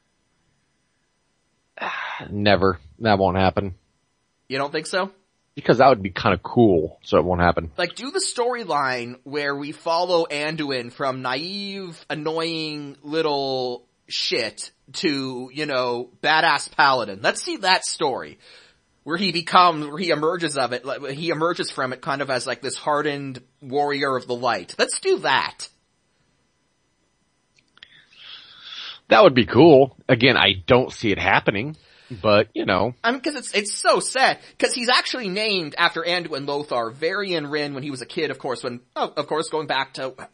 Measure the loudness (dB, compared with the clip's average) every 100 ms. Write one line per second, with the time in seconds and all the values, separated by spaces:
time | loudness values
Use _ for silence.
0 | _ _ _ _ _ _ _ _ _ _
1 | _ _ _ _ _ _ _ -10 -8 -8
2 | -10 -12 -10 -2 2 4 4 0 -6 -4
3 | 0 2 2 2 2 2 -4 -6 _ _
4 | _ _ _ _ -8 -6 -4 -6 -4 -2
5 | -4 -8 _ _ _ -4 2 6 6 6
6 | 0 -2 0 0 0 4 6 6 0 -6
7 | 0 2 4 4 2 2 -2 -4 -6 -6
8 | -8 -4 -4 -2 -4 -4 -4 -2 -2 -4
9 | -6 -12 -10 -6 -4 -4 -6 -8 -2 -2
10 | 2 2 0 -2 -4 -4 -4 -4 -6 -6
11 | -4 -4 -4 -4 -6 -10 -10 -10 -12 -14
12 | -10 -8 -4 -4 -4 -4 -6 -8 -12 -14
13 | -6 -2 0 0 -2 -2 -4 -6 _ _
14 | -10 -6 -4 -2 -4 -6 -14 _ _ -4
15 | -2 -2 -4 -8 -10 -8 -4 -2 0 -2
16 | -6 _ 2 4 4 2 0 4 4 4
17 | 0 -4 -2 -2 -4 -4 0 0 0 -2
18 | -2 -2 -8 -16 -20 -20 -20 _ _ _
19 | -6 -2 0 -2 2 6 6 4 -4 -4
20 | -2 0 0 0 -2 0 -2 -2 -6 -8
21 | -8 -6 -4 0 0 -2 -4 -4 -4 -4
22 | -6 -4 -2 -2 -4 -6 -6 -6 0 0
23 | 0 -4 -6 -12 -16 _ -6 -2 0 0
24 | 0 -2 -2 -4 -2 -2 -4 -4 -4 -2
25 | 0 0 2 2 2 -6 -18 _ _ _
26 | _ _ _ _ _ _ _ _ _ _
27 | _ _ _ _ _ _ _ _ -20 _
28 | _ -20 -20 -20 -20 -20 -18 -14 -14 -10
29 | 2 6 8 6 4 8 10 10 6 0
30 | 0 4 4 6 4 2 4 4 4 -2
31 | -2 0 2 2 2 -2 -4 -10 _ _
32 | -18 -4 2 4 4 -2 0 2 0 -2
33 | -2 -2 -4 -6 -6 -4 -4 -2 2 2
34 | 0 2 2 0 -6 -2 -2 0 0 0
35 | 0 -4 -4 -4 -2 -2 -4 0 0 0
36 | -2 -2 -4 -6 -4 -6 -4 -4 -4 -4
37 | -4 -4 -4 -4 -4 -4 -4 -6 -8 -10
38 | -10 -4 -4 -4 -6 -6 -6 -10 _ -6
39 | -4 -4 -4 -4 -2 -4 -2 -4 -4 -6
40 | -10 -10 -14